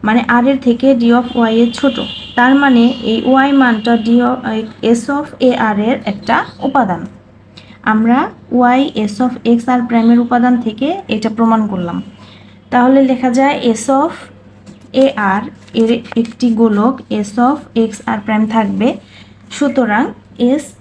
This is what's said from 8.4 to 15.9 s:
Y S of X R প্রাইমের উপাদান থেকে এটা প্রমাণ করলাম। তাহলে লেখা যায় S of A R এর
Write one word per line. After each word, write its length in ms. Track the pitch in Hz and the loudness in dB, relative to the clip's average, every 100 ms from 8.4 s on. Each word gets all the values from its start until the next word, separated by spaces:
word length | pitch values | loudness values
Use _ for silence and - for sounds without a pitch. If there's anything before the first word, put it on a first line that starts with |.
| - 240 247 254 | -4 0 2 2
Y 40 | 277 - 208 | 0 -2 -6
S 20 | 208 | -2
of 80 | 254 247 226 233 | -4 -2 0 0
X 20 | 240 247 | 2 -2
R 20 | 233 | 0
প্রাইমের 300 | 233 226 233 240 | 2 4 4 2
উপাদান 280 | 247 247 240 226 | 2 2 2 -2
থেকে 220 | 214 277 381 - | -4 -4 -4 -4
এটা 160 | 214 220 220 | -4 -4 0
প্রমাণ 220 | 226 220 214 | 0 2 0
করলাম। 280 | 185 175 175 - - - - - - - | -4 -6 -8 -10 -18 -20 -20 -20 -20 -4
তাহলে 260 | 247 247 269 262 | 2 4 4 4
লেখা 200 | 254 254 240 | 0 0 2
যায় 160 | 269 285 240 220 | 0 0 -2 -2
S 40 | - 269 | 0 0
of 100 | 320 - - - - - - - - 247 | 0 -6 -20 -20 -20 -20 -20 -20 -6 0
A 20 | 269 220 202 196 | 0 0 -2 -2
R 40 | 240 - - - | -6 -16 -8 -2
এর 80 | 226 | 0